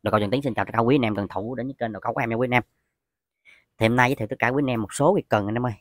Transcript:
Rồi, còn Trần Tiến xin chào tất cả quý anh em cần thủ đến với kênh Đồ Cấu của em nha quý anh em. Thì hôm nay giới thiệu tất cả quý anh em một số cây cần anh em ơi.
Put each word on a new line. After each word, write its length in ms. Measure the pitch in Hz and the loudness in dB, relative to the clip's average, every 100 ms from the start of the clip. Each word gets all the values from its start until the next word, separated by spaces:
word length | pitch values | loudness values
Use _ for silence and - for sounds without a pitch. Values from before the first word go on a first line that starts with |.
| - | 2
Rồi, 60 | |
còn 100 | 104 | 2
Trần 100 | 104 | 2
Tiến 100 | 127 | 0
xin 120 | 135 | 0
chào 120 | 107 98 | -2 -2
tất 60 | |
cả 60 | 107 | 0
quý 160 | 117 143 | 4 4
anh 60 | |
em 140 | 117 101 | 2 0
cần 120 | 98 | -2
thủ 280 | 101 107 123 | -4 -6 -6
đến 120 | 127 | -8
với 80 | 135 | -6
kênh 120 | 117 | -6
Đồ 80 | 104 | -6
Cấu 140 | 113 | -6
của 60 | 117 | -2
em 100 | 117 | -2
nha 60 | 113 | 0
quý 120 | 127 | 2
anh 60 | |
em. 100 | 123 - _ _ _ _ _ _ _ _ _ _ _ | 0 0 _ _ _ _ _ _ _ _ _ _ _
Thì 100 | 110 | 0
hôm 80 | 123 | 4
nay 140 | 123 | 2
giới 60 | 139 | 0
thiệu 120 | 110 | -6
tất 60 | 131 | -2
cả 100 | 113 | 0
quý 140 | 135 | 0
anh 60 | 139 | -2
em 120 | 117 | -2
một 120 | 104 | -4
số 200 | - 143 | 0 2
cây 100 | 196 - | 2 0
cần 180 | 110 101 | 0 0
anh 80 | 113 | -2
em 100 | 123 | -4
ơi. 80 | 104 | -6